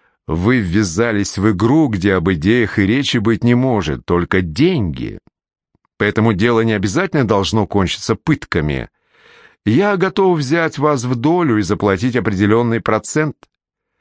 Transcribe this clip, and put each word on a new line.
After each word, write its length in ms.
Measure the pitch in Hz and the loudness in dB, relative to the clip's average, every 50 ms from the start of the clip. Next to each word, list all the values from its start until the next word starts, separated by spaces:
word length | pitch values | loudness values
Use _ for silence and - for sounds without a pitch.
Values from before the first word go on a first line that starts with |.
| _ _ _ _ - | _ _ _ _ -8
Вы 320 | - 80 82 90 107 127 127 | -6 -4 -2 0 0 0 0
ввязались 800 | 101 85 82 107 107 87 80 92 117 120 110 101 98 - - 95 | 0 0 0 0 0 0 0 -2 -2 0 0 -2 -2 -4 -4 -2
в 120 | 95 110 107 | 0 0 0
игру, 360 | 87 107 117 139 160 156 131 | 2 2 2 2 2 2 2
где 260 | 107 92 85 101 95 | 0 0 0 2 2
об 160 | 92 80 95 95 | 2 2 0 -2
идеях 460 | 78 73 98 117 123 113 98 - - | 0 2 2 2 2 0 0 0 0
и 80 | 98 | 0
речи 320 | 95 113 139 139 - - 123 | 2 2 0 -2 -2 -2 0
быть 260 | 101 117 113 - - | 0 0 0 2 2
не 100 | 120 123 | 2 2
может, 500 | 123 127 131 120 104 85 76 69 62 - | 2 2 0 0 -2 -2 -4 -6 -6 -4
только 360 | - 87 87 87 - - 92 92 | -2 0 0 0 0 0 -2 -2
деньги. 800 | 82 76 - 147 180 190 143 101 85 69 62 57 53 50 - _ _ _ _ _ _ _ _ _ _ _ _ _ _ _ - | -2 -2 0 0 0 2 0 -2 -4 -4 -6 -8 -10 -12 -16 _ _ _ _ _ _ _ _ _ _ _ _ _ _ _ -2
Поэтому 340 | 101 104 - - 110 117 107 | -2 -2 0 2 2 2 2
дело 300 | 85 107 120 120 113 113 | 2 2 2 2 2 2
не 100 | 113 110 | 0 0
обязательно 540 | 101 95 104 92 151 190 190 - 151 123 | 0 -2 -2 -2 -2 -2 -2 0 0 0
должно 400 | 95 110 98 98 - - 113 101 | 2 2 0 0 0 0 0 -2
кончиться 500 | - - 101 95 82 - - - - 113 | 0 0 0 0 0 -2 -6 -4 -4 -4
пытками. 760 | - - - 151 - - - - 85 76 76 69 65 57 - _ _ _ _ _ _ _ - - - - - _ _ - | -4 0 -2 -2 -2 -2 -6 -4 -2 -2 -2 -4 -4 -6 -10 _ _ _ _ _ _ _ -20 -20 -20 -20 -20 _ _ -2
Я 320 | 104 110 147 202 208 202 | 0 2 2 2 2 0
готов 420 | 185 196 185 - - 196 185 180 156 | 0 0 -2 0 2 2 2 2 0
взять 400 | 139 123 156 170 165 156 - 139 | 0 0 0 0 0 -2 -2 -2
вас 260 | 139 151 147 127 113 | 0 0 0 0 -2
в 100 | 123 127 | -2 -4
долю 440 | 120 117 151 170 180 175 143 113 107 | 0 0 0 2 2 2 2 2 2
и 40 | 101 | 2
заплатить 540 | 85 101 85 101 104 95 87 110 127 113 | 0 -2 0 2 0 0 2 0 -2 -2
определённый 640 | 123 92 113 101 90 104 101 107 117 120 117 113 113 | 0 -2 -2 0 2 2 4 4 2 2 0 0 -2
процент. 560 | - - 110 107 - - - 156 156 147 - _ - _ _ _ _ _ _ _ _ _ _ _ | 0 0 -2 -2 -2 -2 -2 -2 -2 -2 -4 _ -18 _ _ _ _ _ _ _ _ _ _ _